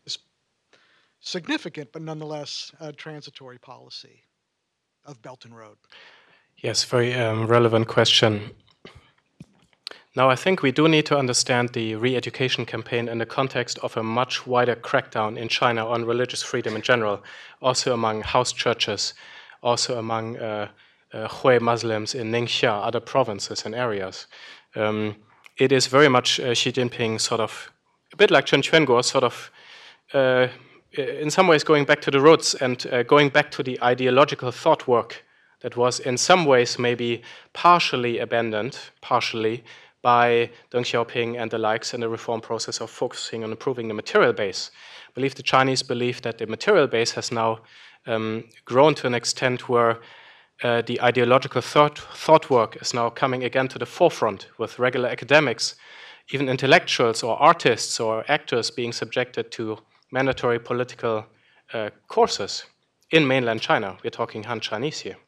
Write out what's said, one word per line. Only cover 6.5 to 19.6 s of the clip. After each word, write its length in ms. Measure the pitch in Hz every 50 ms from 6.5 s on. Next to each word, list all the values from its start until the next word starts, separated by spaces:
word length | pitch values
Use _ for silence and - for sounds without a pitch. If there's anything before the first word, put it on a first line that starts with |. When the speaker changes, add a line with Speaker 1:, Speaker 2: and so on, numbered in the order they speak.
| _ _
Speaker 2:
Yes, 260 | - 117 107 - -
very, 300 | - - 123 120 120 123
um, 320 | 123 117 110 110 110 113
relevant 400 | 110 117 120 120 113 113 110 110
question. 640 | - - 123 117 - - - 127 110 107 104 101 - - _ _ _ _ _ _ - _ - _ _ _ _ _ _ _ _ - _ _ _ _ _ _ _ _ - - - _ _ _
Now, 140 | 123 127 131
I 40 | 127
think 260 | 127 - 185 190 180
we 100 | - 135
do 160 | 123 151 151 160
need 180 | 160 151 151
to 120 | - 151 143
understand 500 | 139 123 120 - - - 127 120 120 120
the 260 | - 120 113 110 110
re-education 720 | 107 117 127 127 123 123 120 - - 131 127 - - 120
campaign 420 | - - 113 110 - 127 117 117 120
in 100 | 117 113
the 80 | 117
context 520 | - - - 135 131 - 131 120 - - -
of 160 | - 117 -
a 60 | 117
much 440 | 110 110 113 120 127 - - - -
wider 280 | 127 123 123 123 123 113
crackdown 640 | 117 - - - 131 - - - 117 110 107 110
in 120 | 123 113 113
China 380 | - - 135 123 117 113 113
on 180 | 113 120 117 117
religious 380 | 117 117 120 127 120 - -
freedom 320 | - - - 123 117 117 107
in 80 | 110
general, 400 | - - 127 120 110 104 101 98 - - - - - - - _
also 300 | - 127 127 - - 139
among 300 | 123 117 113 110 107 107
house 300 | 101 - - 127 123 -
churches, 600 | - - - 123 113 - - - 104 98 - - - - - - - - - - - _